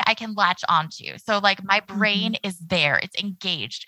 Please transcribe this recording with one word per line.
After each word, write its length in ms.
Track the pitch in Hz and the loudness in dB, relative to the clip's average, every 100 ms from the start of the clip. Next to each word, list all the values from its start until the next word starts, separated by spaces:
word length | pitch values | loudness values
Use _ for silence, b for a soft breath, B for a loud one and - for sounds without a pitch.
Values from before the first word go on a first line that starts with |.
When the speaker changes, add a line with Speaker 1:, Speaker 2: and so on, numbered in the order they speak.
| 247 | 0
Speaker 1:
I 60 | |
can 200 | 220 226 | 0 -4
latch 300 | 208 175 180 - | 0 0 2 2
onto. 480 | 165 156 - - - | 2 0 -8 -14 -12
So, 220 | - 208 | -2 2
like, 220 | 202 196 | 4 2
my 200 | 196 202 | 2 0
Speaker 2:
Mm-hmm. 160 | 208 196 | 2 0
Speaker 1:
brain 360 | 214 202 220 226 | 2 2 0 -2
is 160 | 202 175 | -6 -8
there. 400 | 165 180 147 113 | -2 2 4 2
It's 180 | - - | -2 -6
engaged. 600 | 202 185 190 165 104 - | -8 -6 -6 -4 -6 -10